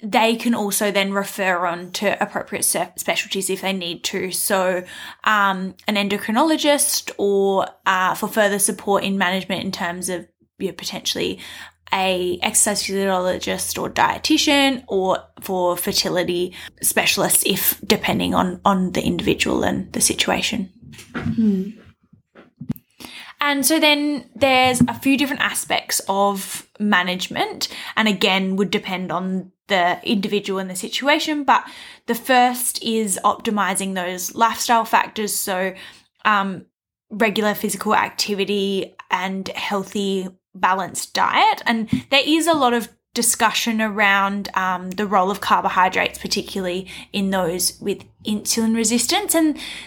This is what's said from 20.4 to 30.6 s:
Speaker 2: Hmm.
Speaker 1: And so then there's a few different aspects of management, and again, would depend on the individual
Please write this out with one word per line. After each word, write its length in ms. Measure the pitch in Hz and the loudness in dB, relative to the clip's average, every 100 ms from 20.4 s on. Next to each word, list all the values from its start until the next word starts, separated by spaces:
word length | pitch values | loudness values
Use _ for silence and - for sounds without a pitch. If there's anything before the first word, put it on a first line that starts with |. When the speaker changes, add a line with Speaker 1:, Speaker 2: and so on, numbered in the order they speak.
| - 202 190 _ - - - - | 0 -4 -6 _ -20 -20 -12 -6
Speaker 2:
Hmm. 540 | - 226 220 190 196 - - _ _ _ _ - - _ - - _ _ - - - - | -4 2 4 2 -2 -10 -20 _ _ _ _ -20 -20 _ -10 -10 _ _ -18 -16 -18 -4
Speaker 1:
And 260 | 294 277 254 | 0 2 2
so 140 | 320 | 4
then 500 | 302 294 294 294 - - | 4 4 0 -2 -8 0
there's 460 | 277 254 254 247 | 4 6 4 4
a 120 | 240 233 | 2 2
few 160 | 262 269 | 2 2
different 260 | 269 285 | 2 0
aspects 580 | 202 - - - - - - | -2 -2 -2 -4 -2 -6 -2
of 600 | 196 202 196 - - - - | 2 2 0 -6 -12 -14 -4
management, 880 | 208 185 180 180 - - 415 - - - - - | 2 2 2 -4 -4 -4 -4 -4 -8 -8 -6 0
and 100 | 220 | 2
again, 480 | 185 208 190 190 196 | 2 2 2 0 0
would 140 | 196 | 0
depend 400 | 208 202 180 180 | 0 -4 -6 -4
on 400 | 165 185 190 165 _ - | -4 -2 -4 -6 _ 0
the 320 | 190 175 170 | 4 4 2
individual 560 | - 220 190 202 202 190 | 0 0 2 -2 0 -4